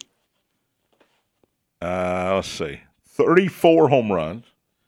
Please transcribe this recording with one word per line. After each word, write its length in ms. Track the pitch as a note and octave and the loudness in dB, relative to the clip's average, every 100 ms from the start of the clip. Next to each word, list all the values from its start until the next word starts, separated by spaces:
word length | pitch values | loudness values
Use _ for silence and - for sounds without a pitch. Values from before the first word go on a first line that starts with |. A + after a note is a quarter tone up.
| - _ _ _ _ _ _ _ _ _ _ _ _ _ _ _ _ _ | -12 _ _ _ _ _ _ _ _ _ _ _ _ _ _ _ _ _
Uh, 520 | F2 F#2 F2+ F#2 F#2 F#2+ | -8 -6 -4 -4 -2 -4
let's 120 | - | -4
see, 340 | - D#2 C#2+ _ _ _ | -10 -12 -12 _ _ _
thirty-four 840 | - C3+ F3 F#3+ - E3+ E3 D3+ | -2 2 4 2 2 2 4 4
home 220 | C3+ A2 | 2 0
runs, 340 | F2+ D#2 A2 - _ _ _ | -2 -4 -10 -16 _ _ _